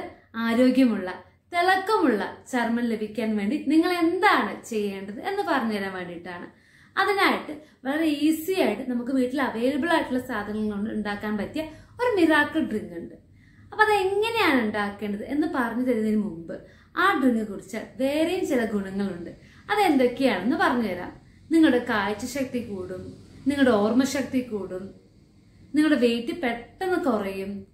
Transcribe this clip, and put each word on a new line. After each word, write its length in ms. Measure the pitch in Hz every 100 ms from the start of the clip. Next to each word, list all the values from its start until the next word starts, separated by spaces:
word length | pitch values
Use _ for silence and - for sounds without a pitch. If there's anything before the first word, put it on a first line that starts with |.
| - - _ 226
ആരോഗ്യമുള്ള, 720 | 226 226 254 262 247 196 180 170 - _ -
തിളക്കമുള്ള 760 | 349 359 381 381 427 294 202 180 - -
ചർമ്മം 380 | 247 233 233
ലഭിക്കാൻ 460 | 233 214 214 233 220 208
വേണ്ടി 200 | 202 302 269
നിങ്ങൾ 220 | 320 359
എന്താണ് 580 | 349 339 370 403 302 208 -
ചെയ്യേണ്ടത് 560 | - 220 202 196 196 226
എന്ന് 220 | 392 392
പറഞ്ഞുതരാൻ 500 | 339 277 233 208 196
വേണ്ടിയിട്ടാണ്. 520 | 185 175 170 185 175 - _ _ _ - -
അതിനായിട്ട് 560 | 403 392 330 - - - - _
വളരെ 280 | 254 302 320 285
easy 340 | 302 311 - 370
ആയിട്ട് 240 | 240 208 262
നമുക്ക് 240 | 240 240
വീട്ടിൽ 280 | 269 247 285
available 480 | 240 220 254 294 339
ആയിട്ടുള്ള 300 | 320 262 254 247
സാധനങ്ങൾ 460 | 220 208 214 214
കൊണ്ട് 180 | 202 220
ഉണ്ടാക്കാൻ 440 | 214 208 202 214 208
പറ്റിയ 260 | - 302 311 - -
ഒരു 160 | - 480
miracle 480 | 403 320 302 294 302
drink 300 | 226 208 175
ഉണ്ട്. 220 | 170 - - - - - - -
അപ്പൊ 160 | 403
അത് 120 | 427
എങ്ങനെയാണ് 640 | 415 381 403 453 453 349 262
ഉണ്ടാക്കേണ്ടത് 640 | 214 208 202 202 208 208
എന്ന് 220 | - 294 320
പറഞ്ഞു 320 | 277 233 226
തരുന്നതിന് 360 | 254 220 220 214
മുമ്പ് 320 | 185 165 165 - - - _
ആ 120 | - 381
ഡ്രിങ്ക് 300 | 320 254 226 214
കുടിച്ചാൽ 380 | 185 - 214 - -
വേറെയും 480 | 269 302 330 370 320
ചില 160 | 254
ഗുണങ്ങളുണ്ട്. 680 | 220 208 190 196 196 170 170 - - - -
അതെന്തൊക്കെയാണെന്ന് 880 | 415 370 277 240 247 262 190 208 330
പറഞ്ഞുതരാം. 560 | 349 247 208 180 - - - - -
നിങ്ങളുടെ 280 | 330 311 247
കാഴ്ചശക്തി 760 | 240 214 202 208 247 285 262 240
കൂടും, 380 | 202 190 180 185 - - - -
നിങ്ങളുടെ 280 | 269 285 247
ഓർമ്മശക്തി 680 | 208 214 240 277 285 - 262
കൂടും, 400 | 247 208 185 185 196 - _ _ _ _ _ - -
നിങ്ങളുടെ 260 | 294 302 285
വെയിറ്റ് 360 | 240 233 233
പെട്ടെന്ന് 640 | 330 247 214 - - 370 359
കുറയും, 500 | 269 214 196 190 196 196 190